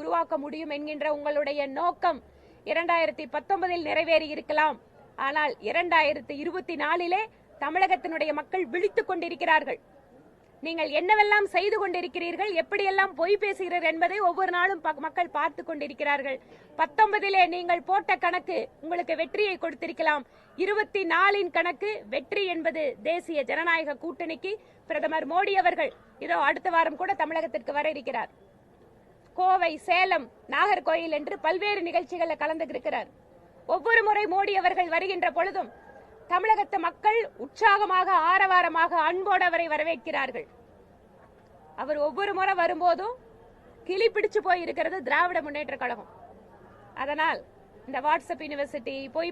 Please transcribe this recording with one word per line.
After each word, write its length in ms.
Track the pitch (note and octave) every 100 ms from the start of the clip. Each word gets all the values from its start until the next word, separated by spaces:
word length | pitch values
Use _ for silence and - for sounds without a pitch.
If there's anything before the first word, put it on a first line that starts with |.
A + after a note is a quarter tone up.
உருவாக்க 340 | D#4 E4+ E4 D#4+
முடியும் 300 | D4 D4+ D#4+ D4
என்கின்ற 300 | D4+ D4+ D4+ D4
உங்களுடைய 440 | D4 D4 C#4+ D4 C#4 C4+
நோக்கம் 420 | F4 - F4+ C#4+ - - - - -
இரண்டாயிரத்தி 520 | D4+ E4+ E4+ D#4+ - D4+
பத்தொன்பதில் 520 | D4 - G4 F4+ F4 D4+
நிறைவேறி 400 | D#4 E4 D#4+ D#4
இருக்கலாம். 440 | D#4 - D4+ D4+ B3+ - - - - C4+
ஆனால் 260 | D4+ D4 - -
இரண்டாயிரத்தி 640 | E4 F4+ E4 D4+ D4+ A#3 C#4+
இருபத்தி 320 | D#4+ F4 F#4 D#4+
நாலிலே 380 | D4 E4+ F4 F#4 A4 - _ -
தமிழகத்தினுடைய 680 | C#4+ E4+ F#4+ F#4 F4 D#4+ D4+ D4
மக்கள் 260 | D4 F#4+ D4+
விழித்துக் 360 | F4 G4 - G#4
கொண்டிருக்கிறார்கள். 680 | F#4 E4+ E4+ E4+ D#4 C4+ F3 _ - _ - - _ _ _ D#4
நீங்கள் 240 | E4 D#4 D4
என்னவெல்லாம் 480 | F4 G#4+ G#4 G#4 G4+
செய்து 220 | F4 G4+ A4
கொண்டிருக்கிறீர்கள், 720 | G4 F4+ F4 F4 E4+ E4+ G#4 E4+
எப்படியெல்லாம் 520 | E4 G4+ G4 F#4+ G4 D4+
பொய் 160 | E4+ G4+
பேசுகிறீர்கள் 500 | G#4 G4 F4+ F4 D#4+
என்பதை 260 | D#4+ F4 G4 F#4
ஒவ்வொரு 240 | F4 F#4+ F4+
நாளும் 240 | F#4 F#4
ப-, 160 | D#4 D4+ D#4
மக்கள் 280 | D#4 F4 D4+
பார்த்து 260 | D#4+ D4
கொண்டிருக்கிறார்கள். 760 | E4+ D#4 D4 C#4+ D4 C#4+ C#4 C4 - - - -
பத்தொன்பதிலே 640 | D#4+ - G#4+ G#4 G4 F#4+ F4+
நீங்கள் 320 | F4 F4 F4 B3+
போட்ட 280 | F#4+ - F#4
கணக்கு 320 | F4 F4+ F4+ A3 A3+ -
உங்களுக்கு 300 | D#4 F4 E4+ D#4
வெற்றியை 360 | D#4+ G4+ G#4 F4+
கொடுத்திருக்கலாம். 680 | E4+ C4+ E4 E4+ D#4+ D4 B3 - - -
இருபத்தி 380 | F4 G#4 - G4+ F4+
நாலின் 400 | E4 G4 G4+ F4+ E4+
கணக்கு 340 | F4 - G4+ G#4+ G#3
வெற்றி 280 | C4 C4 G#4 F#4+
என்பது 280 | E4 D#4+ D#4+ D4 G3 G#3
தேசிய 300 | F4 F4 D#4 B3
ஜனநாயக 480 | C#4 E4+ E4 D4+ C#4+
கூட்டணிக்கு 480 | D4+ C4 E4 D#4 F#4+ G#4+ - - -
பிரதமர் 380 | D4+ D4+ D#4+ C4+
மோடி 220 | E4+ G4+ F#4+
அவர்கள் 300 | F4 E4+ D4+ - - -
இதோ 120 | D4 E4+ C#4+
அடுத்த 200 | D#4+ F#4
வாரம் 260 | E4 E4 D4+
கூட 120 | F#4 G4
தமிழகத்திற்கு 500 | D#4+ D#4+ E4 D4+ A3+ C#4+
வர 80 | D4+
இருக்கிறார். 360 | D4 A3+ A3+ - _ - _ _ _ - - _ _ _ -
கோவை, 340 | F#4 F#4 E4+ D4+ -
சேலம், 420 | F4 F#4+ E4+ A#3+ - -
நாகர்கோயில் 640 | C#4 F#4+ F#4 E4 D#4+ E4 D4+
என்று 160 | D4 - D#4
பல்வேறு 340 | F4+ G#4 G4+ F4
நிகழ்ச்சிகள்ல 460 | E4+ E4 F4 E4 D4+
கலந்துகிருக்கிறார். 680 | D4+ D#4+ D#4+ C#4 D#4 C4+ G3+ - - - - - -
ஒவ்வொரு 280 | F#4 F4+ A4+ G#4+
முறை 160 | G#4 G#4
மோடி 180 | F#4 G4+ G4
அவர்கள் 340 | F4+ F#4 F4
வருகின்ற 340 | E4 F#4 F4 F4 E4
பொழுதும் 340 | F#4 F#4+ B3 - - - - - -
தமிழகத்து 480 | F4 G#4+ G#4+ G4 G4
மக்கள் 340 | E4+ F4 G#4+ A4+ G#4+ -
உற்சாகமாக, 640 | B3+ - G#4 G4 G4+ F#4 F#4 F#4 D#4+
ஆரவாரமாக, 600 | F#4+ G4 F4+ F4 E4 E4 E4+ D#4
அன்போடு 360 | F4 G4 F#4 F4+
அவரை 180 | E4 E4
வரவேற்கிறார்கள். 720 | D4+ D#4 D#4+ D#4+ D4 C4+ A3+ D3 - - - - - - - - - - - - -
அவர் 160 | C4 D4+ D4
ஒவ்வொரு 260 | F4 G4+ F#4+
முறை 160 | F#4+ F#4+
வரும்போதும் 520 | E4+ E4+ F4+ E4+ G4+ B4+ - - - - - - -
கிளி 180 | F#4+ A4+
பிடிச்சு 260 | G#4+ G#4 G#4+ F#4
போய் 160 | F4+
இருக்கிறது 320 | E4+ C4+ E4 F#4 A#3+
திராவிட 340 | C#4+ F4+ F4+ D4
முன்னேற்ற 300 | G3+ G3+ C4+
கழகம். 260 | B3 G#3+ - - - - - - - - - -
அதனால் 360 | C4+ D4 D#4+ A#3+ - - - - -
இந்த 120 | C4+ C#4+
WhatsApp 340 | E4 - D#4+
யூனிவர்சிட்டி, 520 | D#4 C#4+ C#4+ D4 A#3+ C4+ C4+ D#4+
பொய் 140 | E4+